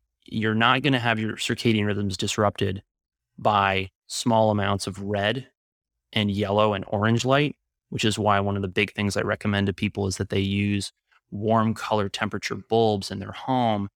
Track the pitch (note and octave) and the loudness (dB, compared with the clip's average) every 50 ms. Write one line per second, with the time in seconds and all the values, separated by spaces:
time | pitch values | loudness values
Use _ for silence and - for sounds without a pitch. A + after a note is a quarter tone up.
0 | _ _ _ _ _ - - A2+ G#2+ A2 G#2+ A2 A2+ B2 B2+ C3+ C3 C#3+ C3+ B2 | _ _ _ _ _ -8 -6 -4 -2 0 2 2 4 4 2 2 2 0 0 2
1 | A#2 A#2+ A2+ A2 A2 G#2+ - - - - A#2+ - - A#2+ A2 G#2+ G#2 G#2 G2+ G2+ | 2 0 0 0 -2 -6 -6 -6 -4 -4 -4 0 2 2 2 2 2 0 -2 -2
2 | G2+ G2 F#2 - A2+ G2 - - G#2+ G2+ - - G2+ G2 F#2+ G2 - _ _ _ | -2 -4 -4 -4 -4 -4 0 2 2 2 2 0 -4 -4 -4 -6 -10 _ _ _
3 | _ _ _ _ _ _ _ - A2 A2+ G#2+ G2+ G2 G2 F#2+ F#2+ F#2+ F#2+ _ _ | _ _ _ _ _ _ _ 0 2 2 4 4 4 4 2 0 -2 -6 _ _
4 | _ - - - - B2 A2+ A2+ A2 A2 G#2 G#2 G2 G2+ G2+ G2 - G2+ F#2 F#2+ | _ -12 -8 -4 0 2 4 4 4 4 4 2 2 0 0 -2 -2 -6 -8 -8
5 | G2 G2+ G#2 G2+ G2+ G#2+ A#2+ C3+ B2+ _ _ _ _ _ _ _ _ _ _ _ | -6 -4 -2 0 0 0 -2 -2 -6 _ _ _ _ _ _ _ _ _ _ _
6 | _ _ - A2+ G#2 G#2 G2 G2+ G#2 F#2+ G2+ G#2 G#2+ G#2+ G#2 F#2+ - - - G2+ | _ _ -2 0 2 2 2 0 0 2 4 4 4 4 2 -2 -4 -4 -2 0
7 | G#2 A2 A#2 A#2 B2 B2+ C3+ C#3 D3 D3 - _ _ _ _ _ _ - - B2 | 2 2 2 2 2 2 2 2 2 0 -4 _ _ _ _ _ _ -10 -6 0
8 | - A2 G2+ - G2+ G#2 G2+ G2+ G2 G2+ G2 G2+ G2 F#2 F2+ G#2+ G#2 F#2+ - - | 0 0 0 2 2 2 2 2 2 0 -2 -2 -4 -2 0 -2 -2 -2 -2 -2
9 | G#2 G2+ - G2 - G2 G#2 - - G#2 G2+ G2+ G2+ G2 G2 - A2 G2+ - G2+ | -2 -2 0 -2 -2 -2 -4 -2 -2 -2 0 0 0 -2 -2 -2 -4 -4 -2 -2
10 | G2+ F#2+ F#2 - G#2 - G#2+ G2+ G2 G2 G2 G2+ G2+ G2+ G2+ G2+ F#2+ - _ _ | -4 -2 -2 -4 -4 -2 -2 -2 0 0 0 0 0 0 0 -2 -4 -6 _ _
11 | _ _ _ _ _ - - G2+ G#2 G#2+ A2 A2+ A2 A2+ A2 - - - A2 G#2+ | _ _ _ _ _ -14 -10 -4 0 2 2 4 2 2 -2 -4 -4 -2 0 0
12 | G2+ G2 - - A2 G2+ - G2+ - - A2 G2+ F#2 - A2 A2+ A2+ A2 G#2+ G2 | 0 -2 -2 -4 -4 -4 -4 -6 -8 -8 -8 -8 -4 0 2 2 4 2 2 0
13 | F#2+ - G2+ G2+ F#2+ - G2 - - - C3 B2+ A#2+ A2+ G#2+ G2+ G2 G2 _ | -4 -6 -8 -8 -10 -10 -12 -10 -4 -2 0 0 2 0 0 -2 -4 -8 _